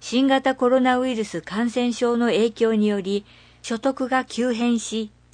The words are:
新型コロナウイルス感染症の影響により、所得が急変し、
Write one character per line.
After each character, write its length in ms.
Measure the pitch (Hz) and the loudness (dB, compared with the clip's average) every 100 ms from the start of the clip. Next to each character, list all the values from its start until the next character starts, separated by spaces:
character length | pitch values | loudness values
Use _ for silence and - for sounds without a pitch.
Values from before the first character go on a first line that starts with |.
新 260 | - 240 269 | -4 0 4
型 280 | 269 269 | 4 2
コ 140 | 262 247 | 2 2
ロ 120 | 262 | 4
ナ 180 | 254 254 | 4 2
ウ 100 | 262 | 0
イ 60 | |
ル 100 | 233 | -2
ス 160 | 208 170 | -4 -8
感 300 | - 196 240 | -6 -4 -2
染 220 | 247 247 | 0 -2
症 240 | 233 240 233 | 0 0 2
の 100 | 240 | 2
影 240 | 180 226 | 2 0
響 240 | 220 226 | 0 0
に 120 | 220 208 | 2 2
よ 140 | 202 | 0
り、 240 | 185 202 - - - _ | -2 -4 -6 -20 -20 _
所 160 | - 226 | -8 -4
得 300 | 262 269 - | -2 -2 -2
が 160 | 262 | -2
急 280 | 254 - 247 | -2 -2 -2
変 260 | 226 240 233 | 0 0 0
し、 320 | - 220 214 - _ | -2 -6 -8 -12 _